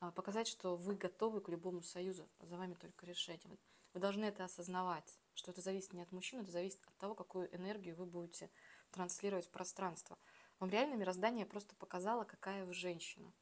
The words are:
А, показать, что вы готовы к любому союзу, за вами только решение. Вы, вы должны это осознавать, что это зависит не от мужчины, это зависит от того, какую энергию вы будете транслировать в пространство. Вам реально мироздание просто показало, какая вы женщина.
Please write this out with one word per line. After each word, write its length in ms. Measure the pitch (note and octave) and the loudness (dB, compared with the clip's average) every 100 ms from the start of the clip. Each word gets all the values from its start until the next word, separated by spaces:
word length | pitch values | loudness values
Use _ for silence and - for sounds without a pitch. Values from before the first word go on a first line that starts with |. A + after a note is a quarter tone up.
А, 100 | F3 | -4
показать, 360 | F3+ G3 G#3+ A3+ | -2 2 2 2
что 300 | - F#3 F3 | 2 2 2
вы 180 | F#3 G3 | 2 2
готовы 460 | F3+ - A3+ G#3+ | 0 4 4 4
к 80 | F3+ | 0
любому 320 | E3 F3+ F3 | 0 0 -2
союзу, 480 | - F3+ F#3 F3+ D3+ - | -2 -2 -2 -2 -8 -14
за 180 | E3+ F3 | -8 -4
вами 160 | F#3 | -4
только 320 | E3+ D#3+ - F3 | -4 -12 -12 -6
решение. 360 | F3 - D#3+ E3+ | -2 -2 -4 -10
Вы, 80 | - - - - | -18 -20 -20 -10
вы 60 | F3+ | 2
должны 260 | G3 G3+ G#3+ | 4 4 2
это 200 | G3+ F#3 | 0 -2
осознавать, 720 | - F3 F#3 F#3 D#3 - - _ | -2 0 2 2 0 -4 -18 _
что 180 | - F#3 | -8 -8
это 100 | F3+ | -4
зависит 300 | F#3+ F#3+ F#3+ | 0 0 -2
не 80 | F3 | -8
от 100 | F3 | -6
мужчины, 280 | F#3 - B3+ | -4 -4 -4
это 100 | F#3+ | -2
зависит 280 | F3 F#3+ - - | 0 0 -2 -12
от 80 | - | -6
того, 180 | G3+ G#3+ | -4 -4
какую 380 | - F#3 F3 | -4 -2 -2
энергию 440 | F3+ F#3+ G#3+ F3 E3 | -2 -2 -2 -4 -6
вы 80 | F3+ | -4
будете 440 | F3 E3+ - E3 - - - - | -4 -4 -6 -8 -12 -20 -20 -8
транслировать 560 | F#3 F3 - G3+ F#3 - | -2 0 2 2 2 0
в 20 | |
пространство. 680 | - F3 - F#3 D#3+ - - - - - - | -4 -4 0 0 0 -8 -12 -18 -20 -14 -2
Вам 100 | F#3 | 4
реально 260 | G#3 D4 A#3 | 6 6 6
мироздание 500 | F#3 F3+ A3 A#3+ F#3+ | 4 6 6 4 0
просто 300 | G#3 - - | -4 -6 -10
показало, 480 | - F3+ G3 A#3 | -4 0 2 2
какая 420 | G3+ - F#3+ G3 F3+ | 0 -4 -4 -2 -2
вы 80 | |
женщина. 600 | F3+ F3+ E3 - - E3+ - | -2 -2 -2 -4 -8 -14 -18